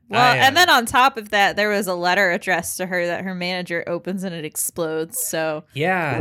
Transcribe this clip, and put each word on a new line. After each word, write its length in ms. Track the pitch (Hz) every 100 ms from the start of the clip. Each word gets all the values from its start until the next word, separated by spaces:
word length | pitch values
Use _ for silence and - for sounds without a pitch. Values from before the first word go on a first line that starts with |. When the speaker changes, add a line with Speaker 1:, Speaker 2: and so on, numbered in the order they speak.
| -
Speaker 1:
Well, 220 | 220 247
Speaker 2:
I, 40 | 247
Speaker 1:
and 200 | 262 302
Speaker 2:
uh, 40 |
Speaker 1:
then 100 | 349
on 140 | 277
top 320 | 233 240 262 247
of 140 | 208
that, 260 | 208 196 196
there 140 | 208
was 160 | 202 190
a 80 |
letter 360 | 180 175 185 190
addressed 460 | 175 190 170 175 -
to 100 | 180
her 200 | 180 175
that 180 | 170
her 100 | 190
manager 480 | 180 180 185 175 170 -
opens 360 | 175 - 190
and 120 | 190
it 100 | 170
explodes. 720 | 151 - - - 160 160 160 -
So 460 | - 165 160 156 -
Speaker 2:
Yeah, 480 | 135 170 185 156 117